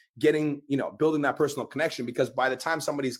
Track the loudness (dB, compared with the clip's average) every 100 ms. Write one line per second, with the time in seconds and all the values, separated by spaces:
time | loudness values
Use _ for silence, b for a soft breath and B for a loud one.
0 | _ 0 2 4 0 -2 -2 -2 -2 0
1 | 2 2 0 2 0 0 -6 -2 -2 -2
2 | -6 0 0 2 0 0 -2 -2 -2 -2
3 | -2 -4